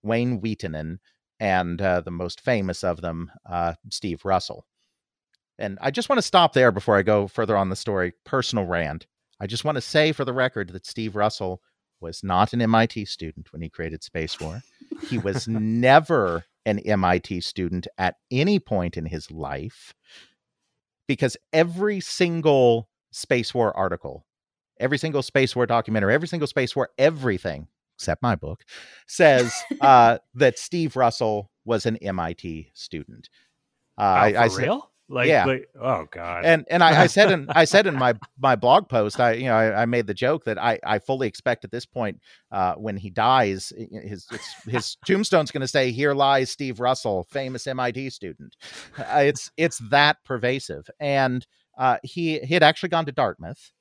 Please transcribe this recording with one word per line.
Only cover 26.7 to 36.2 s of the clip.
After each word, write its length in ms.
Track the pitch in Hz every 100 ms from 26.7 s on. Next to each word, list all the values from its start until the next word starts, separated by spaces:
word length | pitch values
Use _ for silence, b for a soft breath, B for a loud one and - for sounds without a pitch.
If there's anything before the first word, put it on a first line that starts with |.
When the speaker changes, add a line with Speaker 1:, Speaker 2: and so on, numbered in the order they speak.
| -
Speaker 1:
War 140 | 123 -
everything, 680 | 139 156 127 92 95 73 82 _ _ _
except 260 | - 82
my 140 | 123 92
book, 280 | 73 90 _ B B B B
says, 440 | - 165 131 120 - -
Speaker 2:
<laughs> 120 | -
Speaker 1:
uh, 380 | 135 127 120 120 _
that 220 | 123 135 -
Steve 380 | - 175 160
Russell 560 | 131 120 - 113 107 101 _
was 200 | - 113
an 120 | 113 110
M 240 | 98 92
I 140 | 85
T 360 | 85 90 80 80
student. 540 | - - 80 73 58 - _ _ _ _ _ _ -
Uh, 60 |
Speaker 3:
Oh, 20 |
Speaker 1:
I, 400 | 101 92 107 101
I 40 | 117
Speaker 3:
for 20 |
Speaker 1:
said 120 | 95
Speaker 3:
real? 280 | 120 247 - _ _
Like, 180 | 135 127
Speaker 1:
Yeah. 180 | 143 127
Speaker 3:
like, 240 | 131 - -
oh, 260 | 120 107 78
God. 340 | -